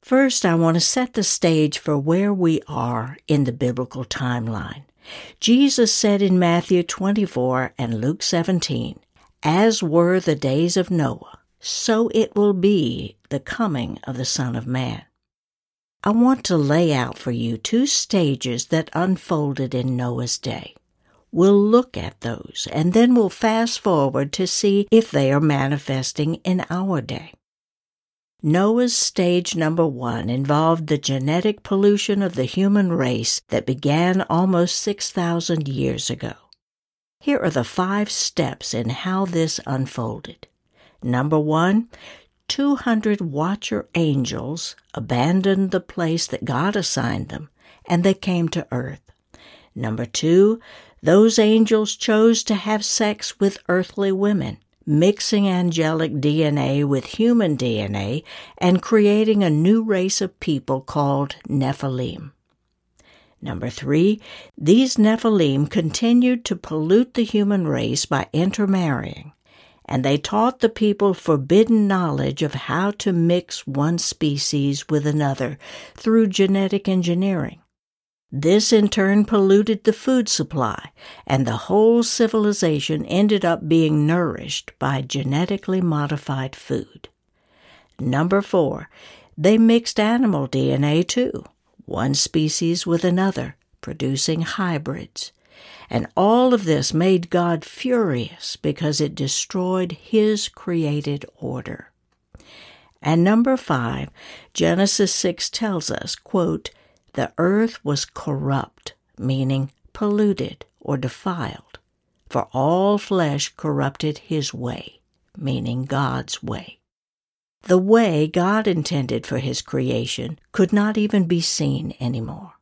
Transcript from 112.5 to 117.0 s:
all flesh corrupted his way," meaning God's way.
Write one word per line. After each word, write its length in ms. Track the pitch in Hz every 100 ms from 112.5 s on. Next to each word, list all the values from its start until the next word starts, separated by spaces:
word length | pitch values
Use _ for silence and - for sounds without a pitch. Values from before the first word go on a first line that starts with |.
all 420 | 127 139 180 196 208
flesh 560 | - 190 160 143 -
corrupted 600 | - 156 143 139 139 156 147
his 380 | - 160 135
way," 480 | 113 123 123 - _ _ _ _ -
meaning 480 | 139 127 117 123
God's 580 | 131 135 135 127 127 -
way. 360 | 147 - - - _ _